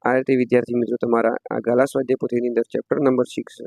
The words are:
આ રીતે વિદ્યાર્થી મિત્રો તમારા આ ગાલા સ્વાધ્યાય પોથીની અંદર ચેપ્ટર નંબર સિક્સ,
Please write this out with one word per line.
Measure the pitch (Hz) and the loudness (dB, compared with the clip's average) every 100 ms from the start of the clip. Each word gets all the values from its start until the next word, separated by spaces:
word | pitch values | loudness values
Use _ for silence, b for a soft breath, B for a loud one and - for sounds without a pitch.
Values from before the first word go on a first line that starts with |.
આ | 120 | -2
રીતે | 127 131 131 | 0 2 0
વિદ્યાર્થી | 123 123 - | 2 0 0
મિત્રો | 120 113 120 | -2 -2 -2
તમારા | 120 117 113 120 - | 0 0 0 -2 -2
આ | 117 | -2
ગાલા | 110 120 | 0 2
સ્વાધ્યાય | 139 139 127 131 | 2 0 -2 -2
પોથીની | 127 120 120 | -2 -2 -2
અંદર | 117 | -2
ચેપ્ટર | 117 113 - 143 | -2 -4 -4 0
નંબર | 139 127 | 2 2
સિક્સ, | 123 - - - | 0 -4 -10 -12